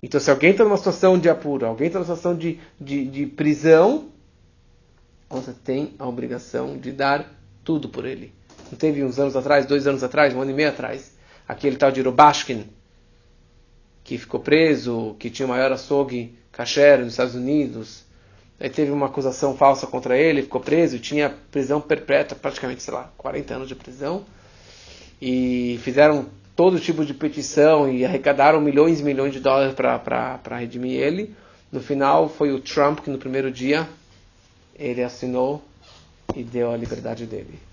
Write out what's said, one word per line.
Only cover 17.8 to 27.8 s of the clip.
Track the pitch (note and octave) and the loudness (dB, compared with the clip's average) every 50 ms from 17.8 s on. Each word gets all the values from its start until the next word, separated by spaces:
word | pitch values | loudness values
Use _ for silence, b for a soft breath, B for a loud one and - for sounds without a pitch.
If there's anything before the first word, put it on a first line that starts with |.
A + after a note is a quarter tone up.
| A2 - - - _ b b b b b b b b b b _ | -14 -14 -18 -20 _ b b b b b b b b b b _
Aí | - C3+ | -10 -8
teve | - - D3+ C#3 | -2 -2 -2 0
uma | C#3+ D3 C#3 | 0 -2 -2
acusação | C3 C3+ - C3+ C3 B2+ - - C#3 C3 | -4 -4 -4 -4 -4 -4 -2 -4 -4 0
falsa | C3 C#3+ C#3 C3+ C3+ - | 4 4 4 4 2 -2
contra | - - C3 B2 B2 B2+ C3 | -8 -8 -8 -2 0 2 4
ele, | D3+ E3 D#3 C#3+ | 4 4 2 2
ficou | - - - G2+ | -2 -2 -6 -6
preso, | - - D3 D#3+ E3+ D#3+ B2+ A#2+ | -2 0 2 2 2 2 0 -6
tinha | - - D3 D3 D3 C#3 - - - _ | -10 -4 -2 0 0 -2 -2 -8 -20 _
prisão | - D3 C3+ B2 C#3+ D3+ | -6 -4 -2 0 -2 -2
perpétua, | D3 - D#3 B2+ - - C#3 C#3+ - - C#3 | 0 -2 -2 -2 0 0 0 0 0 0 -6
praticamente, | - - C#3 C3 - - B2+ B2+ B2+ | -8 -8 -8 -8 -6 -8 -8 -10 -10
sei | - - - | -12 -10 -10
lá, | - B2 - - | -10 -10 -12 -20
quarenta | _ - C3+ C3 C#3 C#3+ - A#2 | _ -12 -8 -8 -8 -8 -8 -10
anos | B2+ C3 C3 | -10 -10 -12
de | C3 | -14
prisão. | C3 - - B2+ C3 C#3 C#3+ E3+ G3 G3+ B B B B B B B B B B B B B B B B B B B | -16 -18 -20 -16 -10 -8 -6 -6 -6 -8 B B B B B B B B B B B B B B B B B B B
E | - B2+ B2+ B2+ B2+ B2+ B2 B2 B2 B2 A#2+ A#2 A#2 | -4 -2 -2 0 0 0 0 -2 -2 -2 -4 -4 -6
fizeram | - B2 C3+ D3 D3+ D3+ C#3+ B2+ - - - _ - - | -4 4 6 6 6 6 2 -2 -6 -14 -20 _ -14 0
todo | - E3+ F#3 F#3 E3 | 4 4 4 4 2
tipo | - - E3 D3+ D#3+ | 0 -2 -2 -2 -2
de | C#3+ C#3 | -4 -4
petição | C3+ D#3+ D3+ D3+ D3+ C#3 - - D3+ D3 D#3 D#3+ D3+ | -6 -6 -6 -6 -6 -10 -4 2 4 6 6 6 6